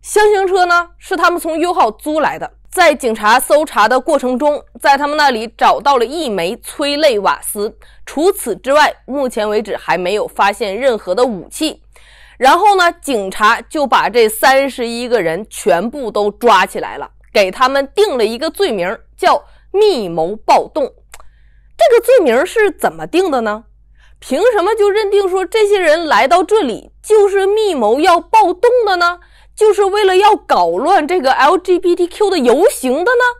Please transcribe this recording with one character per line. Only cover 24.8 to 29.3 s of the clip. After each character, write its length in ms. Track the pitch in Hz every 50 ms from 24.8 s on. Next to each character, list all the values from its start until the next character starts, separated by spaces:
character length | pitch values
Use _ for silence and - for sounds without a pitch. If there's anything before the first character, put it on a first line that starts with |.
| 403 415
认 180 | 381 427 440 392
定 180 | 415 403 392
说 160 | 370 359 381 381
这 240 | 359 - 453 427
些 120 | 403 415 392
人 260 | 359 311 294 339 339
来 220 | 302 247 202 233
到 160 | 269 320 359 339
这 180 | 349 415 440
里 300 | 330 254 208 143 - - _ -
就 260 | _ - 427 440 403
是 200 | 403 381 403 381
密 260 | 392 415 440 440 403 339
谋 260 | 269 220 208 226 285
要 200 | 320 381 339 349
暴 340 | 339 - - 440 415 349 359
动 160 | 359 - 480 494 508 453
的 120 | 415 370
呢？ 220 | 349 349 349 349 349 - _